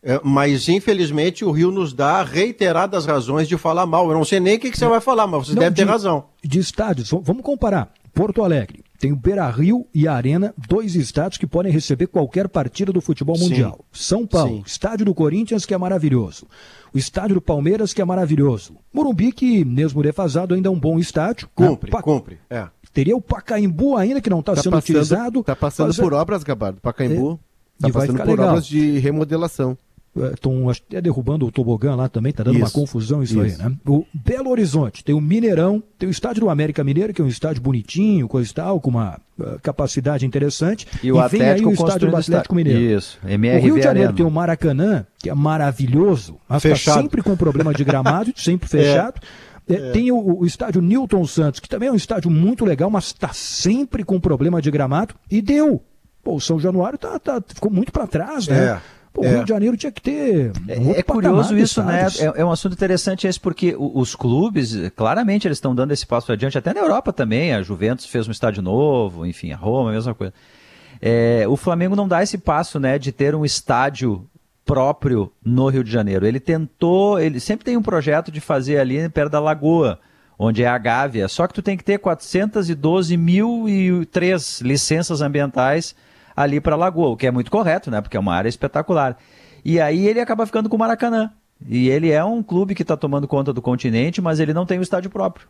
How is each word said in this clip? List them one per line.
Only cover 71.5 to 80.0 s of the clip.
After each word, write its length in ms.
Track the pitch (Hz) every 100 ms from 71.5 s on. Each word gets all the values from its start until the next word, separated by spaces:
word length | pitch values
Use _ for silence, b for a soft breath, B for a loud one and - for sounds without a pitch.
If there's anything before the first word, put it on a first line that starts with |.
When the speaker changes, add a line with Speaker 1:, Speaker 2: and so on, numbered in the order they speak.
| 135
Speaker 4:
Flamengo 400 | - 170 185 202
não 120 | 196
dá 140 | 175
esse 160 | 202 196
passo, 400 | 180 151 165 156
né, 200 | 135 139
de 120 | 131
ter 200 | - 139 156
um 100 | 147
estádio 840 | - - 123 135 139 127 98 - _ _ _ -
próprio 640 | 139 135 139 147 120 95 _
no 260 | 110 123 135
Rio 140 | 131
de 80 | 117
Janeiro. 340 | 117 104 95 104
Ele 140 | 127
tentou, 800 | - 160 156 _ 170 185 202 202
ele 200 | 160 127
sempre 240 | - 208
tem 140 | - 240
um 40 |
projeto 480 | 208 170 147 151 165
de 100 | 151
fazer 380 | - 143 131 147
ali 280 | 131 135 165
perto 220 | 156 147
da 80 | 151
Lagoa, 600 | 151 147 147 165 135 92